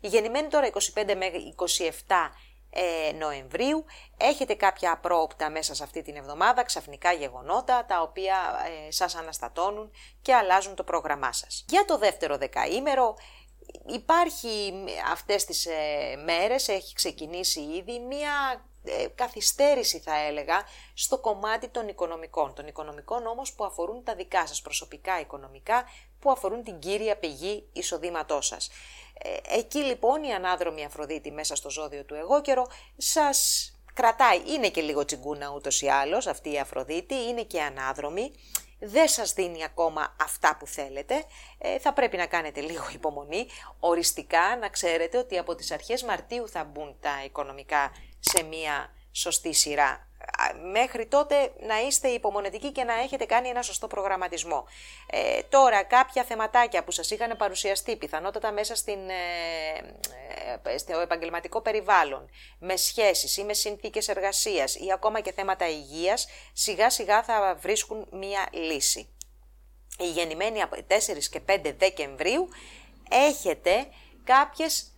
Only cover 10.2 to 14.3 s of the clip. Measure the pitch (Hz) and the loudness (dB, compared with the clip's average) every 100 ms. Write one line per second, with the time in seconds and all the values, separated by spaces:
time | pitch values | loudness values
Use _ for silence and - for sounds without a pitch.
10.2 | - 247 196 185 196 190 185 170 156 143 | 4 6 8 4 4 -8 -2 -2 0 -2
11.2 | 131 - - - - 349 403 311 208 - | -2 -2 -8 -14 2 4 4 4 4 2
12.2 | 156 147 135 - 127 196 285 269 240 - | -2 -2 -2 0 0 0 2 4 4 2
13.2 | - - - - - - - 233 - 330 | -16 -20 -20 -20 -20 -18 -10 -10 4 6
14.2 | 349 | 6